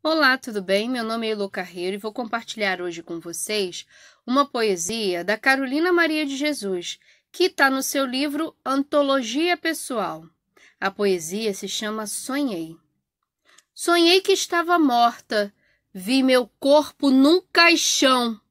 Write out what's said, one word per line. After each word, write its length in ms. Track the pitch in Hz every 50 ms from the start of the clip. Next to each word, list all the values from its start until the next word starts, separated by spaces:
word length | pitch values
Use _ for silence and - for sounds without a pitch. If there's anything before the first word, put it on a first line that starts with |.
Olá, 380 | _ 302 320 320 302 262 254 262
tudo 240 | - 262 220 208 190
bem? 260 | 175 196 202 214 240
Meu 140 | 262 247 226
nome 240 | 220 226 233 226
é 40 | 220
Elô 200 | 220 208 202 196
Carreiro 460 | - 208 180 180 175 185 175 185 196
e 20 | 208
vou 140 | 196 220 208
compartilhar 680 | - 247 226 - 233 226 - - 226 208 196 185 175
hoje 220 | 180 180 170 165 165
com 160 | - 170 165
vocês 680 | 165 170 170 - - - 214 214 196 180 175 - - _ _ _ - - _ _ _
uma 220 | - 247 269 285
poesia 760 | 277 _ 247 226 220 196 175 165 170 220 226 220 196 175 170 175
da 120 | 180 208
Carolina 560 | 220 - 269 269 269 269 254 254 294 330 359 359
Maria 320 | 349 330 320 311 311 311
de 120 | 277 277
Jesus, 640 | 262 285 302 294 - 208 202 190 180 175 - - - _ _ _ _ _ _ _
que 180 | - 349 370
tá 180 | - - 302 269
no 140 | 262 269 262
seu 240 | - - 285 269
livro 500 | 254 247 262 277 302 277 294 320 320 - _ _
Antologia 920 | 254 262 277 277 _ - 294 285 277 269 269 254 220 226 277 320 349 349
Pessoal. 680 | 339 _ 330 330 - - - 262 226 190 170 160 160 165 165 _ _ _ _ _ _ _ _ _ _
A 80 | - 196
poesia 640 | 190 - 208 202 190 180 160 156 175 208 226 220 196
se 140 | - -
chama 400 | 190 - - 226 208 214 220 220
Sonhei. 680 | 208 - - - - 254 277 294 269 214 170 165 160 165 165 _ _ _ _ _ _ _ _ _ _ _ _ _ _ _ _ _ _ _
Sonhei 460 | - - - 339 349 339 330 349 381
que 100 | 381 -
estava 480 | 381 359 - - - 339 339 330 349 349
morta, 760 | 320 277 240 240 233 233 233 - - _ 240 214 208 202 _ _ _ _ _ _ _ _ _
vi 300 | 196 185 190 254 269 254
meu 260 | 262 254 254 247 - _ _
corpo 500 | - 269 285 302 294 - - _ - 277
num 320 | 269 262 269 285 330 370 - _ _
caixão. 880 | - 339 339 339 302 - - - - - 269 262 254 240 233 226 208 _ _